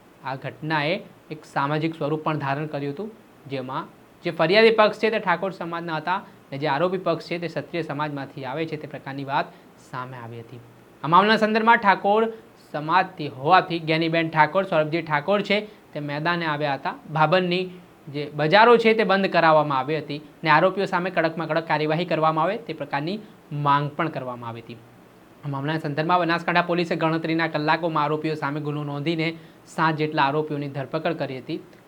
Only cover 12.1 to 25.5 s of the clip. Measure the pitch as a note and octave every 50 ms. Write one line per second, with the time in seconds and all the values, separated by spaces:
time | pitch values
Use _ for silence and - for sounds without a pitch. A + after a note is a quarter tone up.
12.1 | G3+ A3 A3+ A3 - - - - - - - - - D3+ D3 D#3 E3+ F#3 F#3 F3+
13.1 | - - D3+ C3+ A#2 B2+ C3+ D3+ F3+ F#3 E3 - E3 E3+ D#3+ D#3 D#3+ D#3+ E3 E3
14.1 | E3 E3 E3 D#3+ D#3+ D#3+ D3+ D3+ D#3 F#3+ G3 F#3+ F3+ D#3 D3+ D3+ D3+ E3+ D#3+ -
15.1 | D3+ D3 C#3+ - G3+ G3+ G3 - G3 G#3 G#3 - - - - - - D3+ D3 D3
16.1 | C#3+ D3 D#3 E3+ F3 E3+ E3+ D#3+ D3 C#3+ D3+ D3 C#3 C#3 - F#3+ - - - -
17.1 | D#3 D#3 D#3 D3+ E3+ F#3+ F#3 F3+ F3 F#3 F#3 F#3 - - - - - - - -
18.1 | C3+ D3 D3 D3 D3 D3 D3 D#3 E3+ G3+ A3+ A#3+ A#3+ A#3 A3+ A3+ A3 A3 G#3+ F#3
19.1 | F#3+ G3 G3 F#3 F#3+ E3+ E3 D#3+ D#3 D#3 D3 D3 C#3+ C3 B2+ C#3 D#3+ D3+ D3 -
20.1 | C#3+ D3 - - - - - D#3+ D3+ D#3 F3 F#3+ F#3 G3 F#3+ E3+ - F3 F3 F#3+
21.1 | F3+ F3 E3 D#3+ E3 F3 E3 D#3 D#3 E3 D#3+ - D#3+ D3+ D#3 D3+ D#3+ E3 F3+ E3+
22.1 | E3+ D#3 D#3 D#3 D#3+ D#3+ D#3+ F3+ G#3 A#3 - - D#3 - C#3+ C#3 - C#3 D3 E3
23.1 | G3 A3 - - - - - - D3+ D3 C#3+ C#3+ C#3+ C#3+ D3 C#3+ D3 - E3+ D#3
24.1 | C3+ C3+ B2+ B2+ B2 A#2+ A#2+ A#2 A#2 A#2 - - A#2 A#2 - - - - - -
25.1 | - - - _ - - - D3